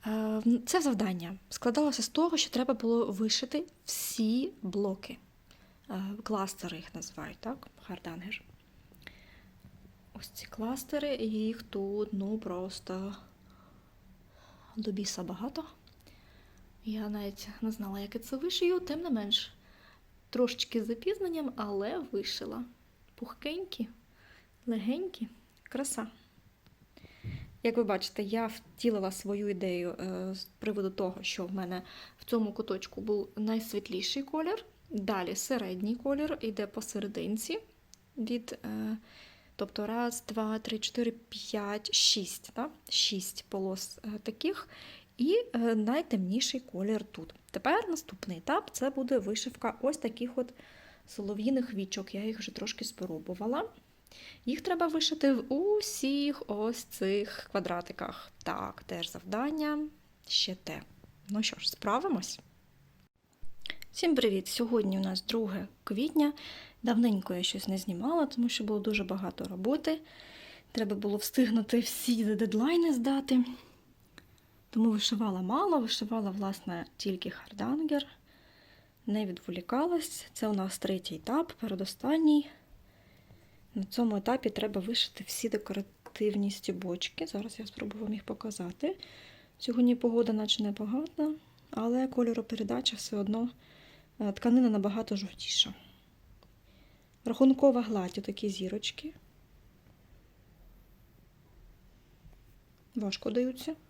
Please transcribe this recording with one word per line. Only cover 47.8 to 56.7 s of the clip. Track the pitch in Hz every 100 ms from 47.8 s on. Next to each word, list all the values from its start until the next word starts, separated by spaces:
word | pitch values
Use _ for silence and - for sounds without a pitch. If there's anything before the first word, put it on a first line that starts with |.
| 427
наступний | 320 - 190 - 170
етап, | - 330 -
це | - 262
буде | 269 254 262
вишивка | 196 220 - - 233 -
ось | 262 302
таких | 233 220 247 247
от | 247 - - - - - -
солов'їних | - 202 208 220 269 247
вічок. | 202 190 - 190
Я | 196
їх | 214 220
вже | -
трошки | - 202 -
спробувала. | 214 - 180 160 160 185 208 277 440 - _ _ _ - - - -
Їх | 294
треба | - 349 339
вишити | 320 302 311 277
в | 254 233
усіх | 269 392 427 403 - 269 285 285 277 -
ось | 208 220